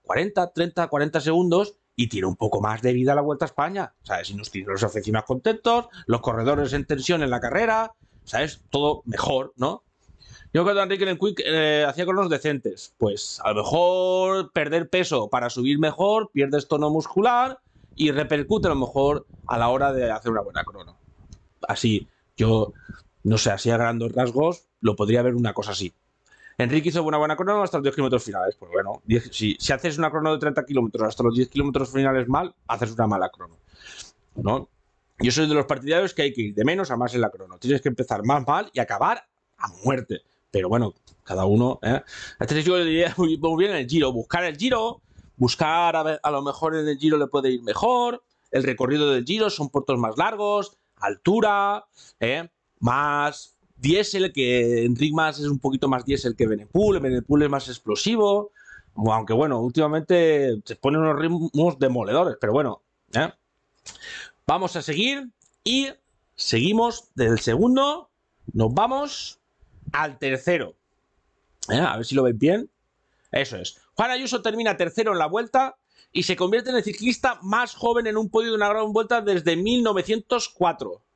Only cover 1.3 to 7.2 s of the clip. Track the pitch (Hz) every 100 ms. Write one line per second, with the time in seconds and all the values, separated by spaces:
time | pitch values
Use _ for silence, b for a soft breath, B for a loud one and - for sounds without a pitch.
1.3 | 165 180 175 208 - _ - 120 101 92
2.3 | 92 107 104 104 110 123 123 127 143 143
3.3 | 143 160 - 156 196 170 - - 92 92
4.3 | 101 104 98 98 98 107 107 101 110 -
5.3 | 131 220 220 233 233 233 B - 117 -
6.3 | 113 117 143 135 143 135 143 131 170